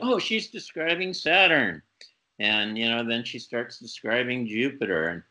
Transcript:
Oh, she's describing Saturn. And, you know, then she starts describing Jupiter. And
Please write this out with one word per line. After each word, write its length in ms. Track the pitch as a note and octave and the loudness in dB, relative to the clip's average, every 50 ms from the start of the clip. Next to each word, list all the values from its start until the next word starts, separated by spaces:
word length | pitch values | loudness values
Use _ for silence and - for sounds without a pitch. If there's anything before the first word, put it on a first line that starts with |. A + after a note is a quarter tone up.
Oh, 180 | A3+ B3+ B3+ G3+ | 2 2 2 2
she's 320 | - - A3+ A3 G#3+ - | 2 0 -2 -2 -2 -4
describing 640 | - G#3 - - - E3 D#3 E3 E3+ E3+ F#3 F#3 | -12 -14 -14 -12 -8 -4 -2 0 0 0 -2 -4
Saturn. 680 | F#3 - - - E3 F#3+ G3 F3+ E3 D3 B2 G2 E2+ D2+ _ _ _ _ - - _ _ _ _ _ _ | -6 -4 0 2 4 6 6 6 6 6 4 2 -2 -6 _ _ _ _ -20 -20 _ _ _ _ _ _
And, 380 | G#2 G#2+ G#2+ G#2+ G#2 G#2+ G#2+ | 0 2 2 2 0 -2 -2
you 120 | A2+ A2+ A#2 | -2 0 0
know, 160 | A#2 A#2 A#2+ | 0 0 0
then 200 | A#2 A#2 A#2 A#2+ | -2 -2 -2 -4
she 140 | A#2+ - B2 | -6 -10 -12
starts 400 | - - - - B2 - - - | -12 -6 -4 -4 -4 -4 -10 -18
describing 680 | B2+ A2+ - - - A2 A2+ B2 B2 B2 B2 B2+ B2 | -16 -16 -16 -10 -4 0 0 0 2 0 -2 -2 -2
Jupiter. 640 | A2 G#2+ A2 B2 C#3 C#3 - A#2 G2 F#2 D#2+ D#2+ E2 | -2 0 0 0 0 0 -2 -2 0 0 0 0 0
And 140 | E2+ F2 - _ | -2 -6 -10 _